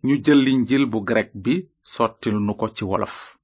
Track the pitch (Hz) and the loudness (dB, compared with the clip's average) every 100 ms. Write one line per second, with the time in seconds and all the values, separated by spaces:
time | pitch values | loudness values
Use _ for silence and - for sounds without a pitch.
0 | 131 139 127 143 131 131 120 139 131 110 | 0 0 4 4 4 2 2 0 0 -2
1 | 101 113 104 101 101 170 - _ - - | 0 0 0 -4 -2 -2 -4 _ -18 -2
2 | 117 - 117 104 104 104 110 - 98 95 | -2 0 -4 -2 -2 -2 -6 -6 -4 -2
3 | 104 - - _ | -4 -10 -20 _